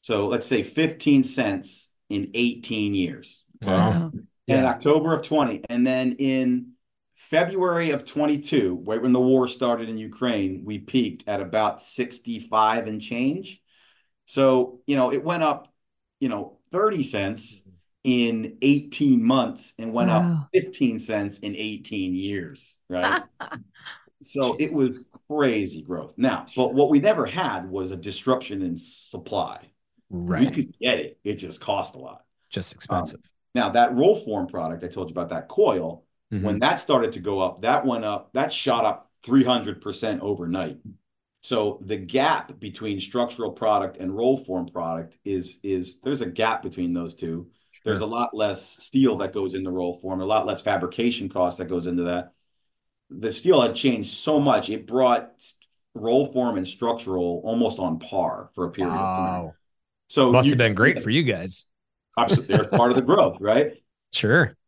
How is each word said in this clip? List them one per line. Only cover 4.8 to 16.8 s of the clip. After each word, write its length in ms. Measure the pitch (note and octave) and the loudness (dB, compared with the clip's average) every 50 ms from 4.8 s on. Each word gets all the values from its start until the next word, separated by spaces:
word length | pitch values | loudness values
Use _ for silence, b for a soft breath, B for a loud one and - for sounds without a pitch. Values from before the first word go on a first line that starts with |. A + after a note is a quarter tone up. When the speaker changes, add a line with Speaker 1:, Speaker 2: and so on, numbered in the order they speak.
| - D3+ D3 D#3+ D3+ D#3+ E3 | 2 4 4 4 4 2 0
Speaker 1:
of 80 | - - | 0 -2
twenty, 380 | - D#3 D3+ C#3 A#2+ G#2+ - - - | 0 0 2 2 0 -2 -6 -8 -6
and 160 | A#2+ A#2+ B2 | 0 2 2
then 300 | C3 B2+ C3 C3 B2+ B2 B2 | 2 2 0 0 -2 -2 0
in 540 | C#3 C3+ C3 C3 C3 B2 B2 B2+ B2 - - _ _ _ _ _ _ _ _ | 0 0 0 0 2 0 0 -2 -2 -8 -20 _ _ _ _ _ _ _ _
February 760 | _ - - - D#3+ F3 F3 G3 F#3+ F3+ F3+ E3+ E3+ E3+ D#3+ | _ -10 -2 0 0 0 0 0 0 0 0 2 0 0 0
of 140 | C#3+ C3+ - | -2 -2 -4
twenty-two, 760 | - - D3 D3 D3+ D3+ C#3+ D3 - - C#3+ G#2 F#2 F2+ F2 F2 | -6 -4 -2 0 0 0 0 -2 0 2 2 2 2 -2 -4 -4
right 160 | G2 A2 A2+ | -4 -4 0
when 120 | A#2 B2+ B2 | 2 4 4
the 80 | B2+ | 4
war 260 | B2+ B2+ C3 C3 B2+ B2 | 6 6 6 6 4 2
started 400 | B2 - C3 A#2+ A#2+ A2+ A#2 A2+ | 0 -2 0 0 0 -2 -2 -8
in 80 | A2+ | -8
Ukraine, 680 | A2 A2 G#2+ - - B2+ B2 A#2 G#2 G2 F#2+ F#2 F2+ E2+ | -8 -10 -12 -8 -4 -2 -2 0 0 -2 -2 -4 -6 -8
we 140 | G2+ G#2+ G2 | -10 -10 -10
peaked 460 | - - - C3 A#2 G#2 E2 - - - | -10 -2 0 0 0 0 -4 -8 -8 -6
at 120 | G#2 G2+ | -4 -4
about 400 | - F2 E2+ A2 G#2+ G#2 - - | -4 -2 0 0 0 0 -2 -4
sixty-five 1040 | - - - - B2 A#2+ - - _ A#2+ A#2 G#2+ - - A2 A2 A2 A2 A2+ A#2 A2 A2 | -10 -12 -6 -6 -6 -6 -6 -14 _ -10 -10 -10 -8 -2 2 2 4 4 2 0 -2 -6
and 120 | G#2+ G#2+ | -8 -8
change. 640 | G#2+ - A#2+ A#2+ B2 C#3 D#3 F#3 G3 - - _ _ _ _ _ _ _ _ _ _ _ _ _ _ | -8 -8 -4 -2 -2 -2 -2 -4 -8 -14 -18 _ _ _ _ _ _ _ _ _ _ _ _ _ _
So, 540 | - - C#3 C3+ C3+ C3 B2+ B2 B2+ - - _ | -6 0 4 6 6 6 4 2 0 -4 -14 _
you 100 | - C#3+ | -2 2
know, 160 | C#3 B2+ B2 C#3+ | 2 2 2 2
it 100 | C3+ C#3+ | -2 -2
went 180 | E3 F3 E3 D#3+ | -2 -2 0 2
up, 300 | D3+ C#3+ C#3+ - _ _ _ _ _ _ _ _ _ _ _ | 0 0 -2 -6 _ _ _ _ _ _ _ _ _ _ _
you 80 | C#3 B2+ | -4 -2
know, 300 | A2 G2+ G2+ - - _ _ _ | -2 -4 -6 -10 -14 _ _ _
thirty 320 | - F3+ | -2 0